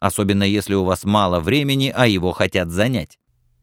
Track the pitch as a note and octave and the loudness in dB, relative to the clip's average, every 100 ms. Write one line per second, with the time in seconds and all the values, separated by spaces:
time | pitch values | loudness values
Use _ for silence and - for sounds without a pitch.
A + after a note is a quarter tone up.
0 | G2 - G2+ G2 G2 G2+ G2 G2 F#2 F#2 | -2 0 0 2 2 0 0 -2 0 -2
1 | G2 G#2 F#2+ F2 E2 C#3+ C#3 C#3 C3+ - | 0 2 2 0 0 0 0 0 -2 2
2 | A#2+ F#2+ F2 E2+ F#2 F#2+ F2 E2+ A#2 A#2+ | 2 2 0 -2 -2 0 -2 0 0 -2
3 | D#2+ - _ _ _ _ | -6 -16 _ _ _ _